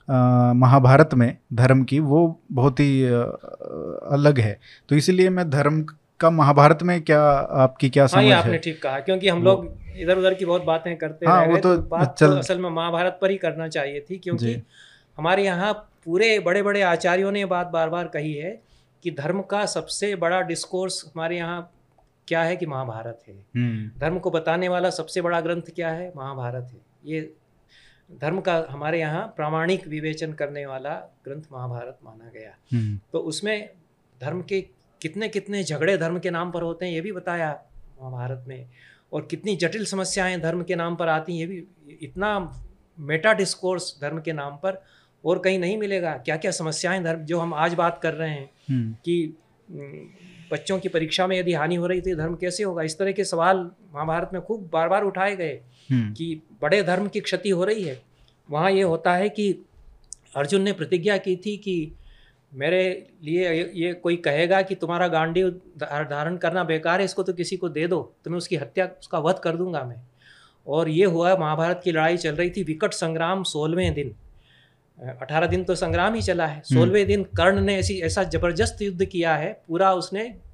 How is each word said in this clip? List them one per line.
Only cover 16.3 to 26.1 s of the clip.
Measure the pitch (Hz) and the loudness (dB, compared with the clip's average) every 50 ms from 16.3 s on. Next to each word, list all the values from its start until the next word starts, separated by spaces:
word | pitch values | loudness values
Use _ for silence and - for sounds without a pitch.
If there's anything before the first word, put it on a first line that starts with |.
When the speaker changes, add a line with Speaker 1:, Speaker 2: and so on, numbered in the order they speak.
| 220 208 | 2 2
Speaker 2:
बड़े-बड़े | 170 175 185 202 196 202 202 202 | 2 2 0 2 2 0 2 2
आचार्यों | 196 175 170 165 190 175 180 185 190 196 | 2 2 2 2 2 2 2 2 0 0
ने | 202 202 | -2 -2
ये | 202 | -2
बात | 180 185 175 180 | -2 -2 -2 -2
बार-बार | 175 165 165 160 160 165 175 175 | -2 -2 -2 0 0 -2 -4 -6
कही | 160 170 156 151 156 151 | -6 -6 -6 -6 -6 -6
है | 143 151 185 226 226 _ _ _ _ _ _ _ _ - | -6 -8 -10 -10 -12 _ _ _ _ _ _ _ _ -10
कि | 170 | -8
धर्म | 156 143 139 160 180 196 | -8 -6 -4 -4 -4 -4
का | 185 - 202 202 208 | -4 -4 -2 -2 -2
सबसे | - - 170 160 - - - 202 208 202 | -2 -4 -6 -6 -6 -6 -4 -4 -2 -2
बड़ा | 175 165 165 180 185 | 0 0 0 0 0
डिस्कोर्स | 180 170 170 156 - - - 180 185 180 180 - - 156 - | -2 -2 -6 -8 -8 -6 -4 -4 -4 -4 -6 -8 -12 -12 -10
हमारे | 165 160 165 175 | -6 -6 -4 -4
यहाँ | 175 170 165 175 175 170 - _ _ _ _ _ _ _ _ _ _ - | -4 -6 -6 -8 -8 -10 -14 _ _ _ _ _ _ _ _ _ _ -6
क्या | - 165 165 165 | -2 0 0 0
है | 165 180 | 0 -2
कि | 175 175 | -4 -4
महाभारत | 156 139 131 131 123 110 110 117 117 113 - _ | -6 -6 -6 -6 -6 -8 -10 -10 -12 -14 -14 _
है। | 110 98 | -20 -20
Speaker 1:
हम्म। | 98 - _ - 120 123 120 113 107 107 107 - - | -20 -16 _ -4 -2 -2 0 -2 -4 -8 -10 -8 -4
Speaker 2:
धर्म | 143 156 180 180 | -4 -2 -2 -2
को | 175 185 | -4 -2
बताने | - 165 160 165 160 175 185 180 | -2 -2 0 0 0 0 0 0
वाला | 180 175 180 185 | 0 0 0 0
सबसे | 175 - 156 - - 185 | -2 -4 -8 -6 -4 -2
बड़ा | 170 170 175 170 | -2 0 0 0
ग्रंथ | 160 165 175 170 165 170 - | 0 -2 -4 -4 -6 -10 -8
क्या | - 170 165 | -6 -4 -4
है? | 160 165 180 180 | -4 -6 -8 -12